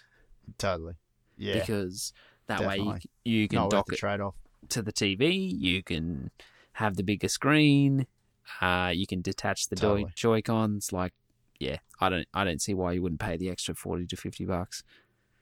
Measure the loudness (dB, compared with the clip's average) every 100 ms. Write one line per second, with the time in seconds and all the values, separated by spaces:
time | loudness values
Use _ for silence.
0 | _ _ _ -20 -20 -4 -2 -2 -4 -12
1 | _ _ _ -10 -2 -2 0 0 -2 -4
2 | -10 -12 -20 _ -6 -2 0 0 -2 -4
3 | -8 _ 0 2 2 2 4 2 2 -2
4 | -2 -2 -4 -8 -18 _ -6 -4 -2 0
5 | 0 2 2 2 -2 0 0 0 0 -2
6 | -2 -4 -8 _ -20 _ _ -2 -2 0
7 | 0 0 0 0 4 6 8 8 6 4
8 | 0 _ _ _ -16 -2 2 2 2 0
9 | -2 -2 -4 -4 -2 -2 -4 0 2 4
10 | 0 0 2 2 2 2 2 0 -2 -2
11 | -4 _ _ _ _ -8 -6 -6 _ -2
12 | 0 0 -2 -2 0 0 -2 0 0 0
13 | 0 -2 -4 -2 -4 -4 -6 -6 -4 -4
14 | -4 -6 -8 -6 -4 -2 -4 -8 -16 -20
15 | _ _ _ _